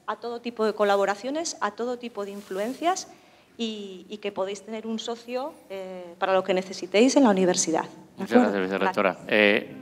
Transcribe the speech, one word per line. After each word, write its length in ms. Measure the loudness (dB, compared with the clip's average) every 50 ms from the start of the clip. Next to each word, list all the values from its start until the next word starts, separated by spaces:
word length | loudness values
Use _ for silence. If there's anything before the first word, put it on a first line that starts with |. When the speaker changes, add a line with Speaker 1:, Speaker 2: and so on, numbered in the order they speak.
| _
Speaker 1:
a 120 | -10 -10 -8
todo 240 | -8 -10 -10 -8
tipo 240 | -8 -8 -4 -2 -2
de 80 | -2 0
colaboraciones, 840 | 2 2 2 4 4 2 0 0 -2 -4 -6 -4 -4 -4 -6 -6 -4
a 100 | -6 -6
todo 260 | -4 -4 -6 -6 -6 -8
tipo 280 | -10 -12 -10 -10 -10
de 60 | -10
influencias 760 | -10 -12 -12 -10 -8 -6 -6 -6 -6 -2 -2 -2 -2 -2 -4 -14 -18 -20 _ _ _ _ _ _ _ -8
y, 480 | -8 -8 -8 -8 -12 -12 -14 -16 -16 -14
y 80 | -14 -10
que 140 | -10 -8
podéis 320 | -6 -6 -6 -6 -6 -10 -12
tener 220 | -12 -12 -10 -8 -8
un 120 | -8 -8
socio, 540 | -6 -8 -10 -10 -10 -8 -8 -8 -8 -8 -12 -14 -18 -14
eh, 460 | -12 -12 -12 -12 -12 -14 -14 -16 -10 -4
para 140 | -2 2 2
lo 100 | 2 2
que 100 | 2 0
necesitéis 640 | -2 -2 -4 -8 -12 -6 0 4 6 6 6 6
en 80 | 6 6
la 60 | 6
universidad. 540 | 6 6 4 4 2 2 0 0 0 -2 -2
¿De 400 | -4 -10 -20 -20 -18 _ -10 -2
Speaker 2:
Muchas 80 | 4
Speaker 1:
acuerdo? 200 | 4 6 6 6
Speaker 2:
gracias, 100 | 2 0 -2
vicerrectora. 480 | 0 0 0 0 0 2 2 2 2 2
Speaker 1:
Gracias. 140 | 0 -4 0
Speaker 2:
Eh, 440 | 4 6 6 6 6 4 0 -4 -12 -16